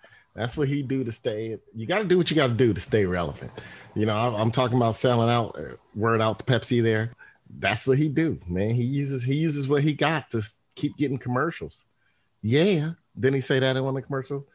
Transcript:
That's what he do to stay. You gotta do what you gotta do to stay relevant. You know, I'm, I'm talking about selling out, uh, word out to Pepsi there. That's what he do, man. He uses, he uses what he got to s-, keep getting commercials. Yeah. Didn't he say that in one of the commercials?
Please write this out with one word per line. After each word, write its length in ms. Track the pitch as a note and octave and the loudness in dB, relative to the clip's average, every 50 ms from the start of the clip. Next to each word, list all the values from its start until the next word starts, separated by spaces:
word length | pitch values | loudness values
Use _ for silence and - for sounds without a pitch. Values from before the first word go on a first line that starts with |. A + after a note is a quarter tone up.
| - - - - _ _ _ | -20 -20 -20 -20 _ _ _
That's 220 | F2+ A2 A#2+ - | -6 -6 -4 -2
what 120 | D#3+ D3 C3+ | -2 -2 0
he 140 | C#3+ D3 C#3 | 0 -2 -2
do 220 | A#2+ C3+ C3 B2+ | -2 -2 -2 -2
to 80 | A#2 A2+ | -4 -6
stay. 460 | - - B2 G#2+ G#2+ A2+ A2+ A2 G2 - - - | -6 -6 -6 -4 -4 -6 -6 -8 -10 -12 -16 -12
You 120 | A2+ A2+ | -10 -6
gotta 180 | - F3 G#3 A3 | -2 -2 -2 2
do 120 | F3 F3+ | 2 2
what 140 | F#3 E3 - | 2 4 4
you 60 | D#3+ | 4
gotta 180 | D#3 C#3+ B2 A#2 | 4 4 4 4
do 180 | G#2+ C3 A#2 G2+ | 4 4 4 4
to 80 | D#2+ | 0
stay 240 | - - - A2 G2 | -2 0 2 2 2
relevant. 480 | F2+ F2 F2 F2 D2 - - C2+ - - - - - - - - - - | 2 0 0 -2 -2 -4 -8 -12 -14 -14 -16 -18 -18 -20 -20 -20 -10 -4
You 120 | G#2 G#2+ | -2 0
know, 100 | A2 G#2 | 0 2
I'm, 180 | G#2+ A#2 B2 A2 | 0 0 0 0
I'm 160 | G#2 A2 A#2 | 0 0 0
talking 280 | A#2 C3+ B2+ A#2 A#2 B2+ | 2 2 0 2 2 2
about 180 | A#2 A2+ A2 | 2 2 2
selling 320 | - - B2+ A#2+ A#2 A#2 A#2 | 2 2 2 4 4 4 4
out, 280 | A#2+ A#2+ A2+ - - - | 4 2 0 -2 -6 -10
uh, 180 | D2+ C2 B1 - - _ - | -12 -12 -12 -16 -20 _ -6
word 280 | G#2+ G#2 A2+ A2+ A2 A2 | -2 0 2 2 4 2
out 160 | A2 G#2 - | 2 0 -2
to 60 | - | 0
Pepsi 360 | - B2+ A2 - - B2+ A#2+ A2+ | 0 2 2 2 0 0 2 4
there. 300 | A2+ A2 A2 A2 A#2 - - - - _ _ _ _ - - | 4 2 2 0 -4 -6 -14 -20 -20 _ _ _ _ -14 -4
That's 280 | - G2 G#2 G#2 - | -2 -2 -2 0 0
what 120 | C3 C3 C#3 | 2 2 2
he 100 | D#3 D#3 | 2 0
do, 320 | C3 D#3 E3 D#3+ A2+ - - | 0 0 0 0 -2 -6 -6
man. 240 | E2+ F2 F#2 G2+ A2 | -6 -2 -2 0 0
He 140 | A#2 B2 A#2+ | 0 0 0
uses, 380 | B2 C#3 C#3+ C#3+ C3+ C#3 B2+ A#2+ | 0 -2 -2 -2 -4 -4 -4 -2
he 120 | B2+ C#3 | -2 -2
uses 340 | D3+ D#3+ E3 C#3+ C#3+ C#3 C3 | 0 0 -2 -2 -2 -2 0
what 140 | D3 C#3+ C#3+ | 0 2 2
he 100 | D#3 C#3+ | 2 2
got 380 | C#3+ D3 D3+ D#3+ D3+ - - | 2 0 0 0 0 -4 -4
to 80 | - A2+ | -4 -4
s-, 180 | G#2 G#2 - - _ _ _ | -4 -6 -10 -16 _ _ _
keep 220 | - - D3 - | -6 -6 -6 -2
getting 220 | - D3 C3 C3+ B2+ | -2 -2 -2 -2 -4
commercials. 680 | - B2+ B2 B2+ D3 E3+ D#3 - E2 D2 - - - _ _ _ _ _ _ _ _ _ _ _ - | -4 -4 -2 -2 -2 -2 -4 -8 -12 -14 -14 -18 -20 _ _ _ _ _ _ _ _ _ _ _ -2
Yeah. 500 | G#2+ B2 D3 E3+ G#3 G3 D#3 D3 D#3+ E3 - _ _ _ - | 2 4 4 4 4 4 2 0 -2 -6 -10 _ _ _ -2
Didn't 140 | G#2 C3 C#3 | 0 0 2
he 60 | C3+ B2+ | 0 0
say 160 | - C#3+ C3 | 2 2 2
that 180 | C3 C3 B2+ | 2 2 2
in 80 | C3 C3 | 0 -2
one 100 | C3+ C3+ | -2 -4
of 60 | C3+ A#2+ | -4 -6
the 40 | |
commercials? 380 | - C#3 C3+ B2+ - C#3+ C#3 C#3+ - | -6 -6 -8 -6 -6 -8 -10 -10 -12